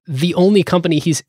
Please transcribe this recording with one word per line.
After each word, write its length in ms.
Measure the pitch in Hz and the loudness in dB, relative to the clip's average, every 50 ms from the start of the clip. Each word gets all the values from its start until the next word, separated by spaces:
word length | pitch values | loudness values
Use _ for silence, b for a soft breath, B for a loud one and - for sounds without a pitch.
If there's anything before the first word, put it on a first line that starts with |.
| _ | _
the 300 | - 147 131 160 175 165 | -10 -6 -4 -2 -2 0
only 280 | 180 180 196 208 202 170 | 2 2 4 4 2 2
company 360 | - - 175 170 175 160 151 | 2 0 -2 0 0 -2 -2
he's 240 | - 170 151 - - | 0 -2 -4 -4 -4